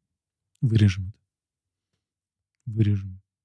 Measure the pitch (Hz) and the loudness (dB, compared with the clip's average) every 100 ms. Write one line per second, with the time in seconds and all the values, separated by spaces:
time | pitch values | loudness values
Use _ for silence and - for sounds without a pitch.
0 | _ _ _ _ _ _ 131 110 104 92 | _ _ _ _ _ _ 0 4 4 2
1 | 95 - _ _ _ _ _ _ _ _ | -8 -14 _ _ _ _ _ _ _ _
2 | _ _ _ _ _ _ - 107 107 101 | _ _ _ _ _ _ -10 -2 0 0
3 | 98 95 _ _ | -4 -14 _ _